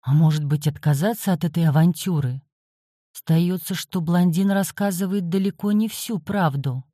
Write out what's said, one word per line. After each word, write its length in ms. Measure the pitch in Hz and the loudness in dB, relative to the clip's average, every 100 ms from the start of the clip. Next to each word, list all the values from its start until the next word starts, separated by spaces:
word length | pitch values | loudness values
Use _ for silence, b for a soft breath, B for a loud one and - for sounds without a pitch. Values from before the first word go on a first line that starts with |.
А 120 | - | 2
может 300 | 147 160 151 | 4 4 2
быть, 220 | 147 147 147 | -2 -2 -2
отказаться 640 | 147 151 139 196 - - | -2 -2 0 0 -2 -2
от 120 | 175 | 0
этой 220 | 170 170 165 | 0 2 2
авантюры? 760 | 143 170 165 190 165 131 135 _ _ _ _ _ _ _ | 4 4 2 -2 -2 -2 -6 _ _ _ _ _ _ _
Остаётся, 600 | - - 165 175 180 - | -16 0 2 2 -2 -4
что 260 | 185 - 185 | -8 -6 -6
блондин 500 | 160 175 180 165 196 | 0 2 4 2 2
рассказывает 800 | 196 190 - 202 180 190 202 175 | 0 -2 -2 -2 -2 -2 -2 -2
далеко 440 | 190 196 - 208 | 0 -2 -2 0
не 160 | 208 220 | 0 0
всю 300 | - - 208 | -4 -6 -6
правду. 640 | 147 202 165 139 135 127 - | -4 0 0 0 -4 -6 -10